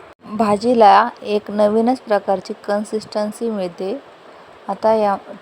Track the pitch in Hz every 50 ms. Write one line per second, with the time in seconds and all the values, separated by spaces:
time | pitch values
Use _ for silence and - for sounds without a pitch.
0 | - - - _ - - 208 214 226 208 208 202 214 240 247 233 220 196 196 202
1 | 226 240 - - - 208 208 208 - - 202 208 214 208 208 226 226 240 262 254
2 | - 233 214 202 196 - 196 185 185 - 214 - - - 202 208 214 - - 214
3 | 214 - - 214 208 214 214 - 233 233 220 202 185 180 175 - 190 190 233 277
4 | - - - - - - - - - - - - - - 196 185 - 220 220 220
5 | 214 202 196 190 - - 208 196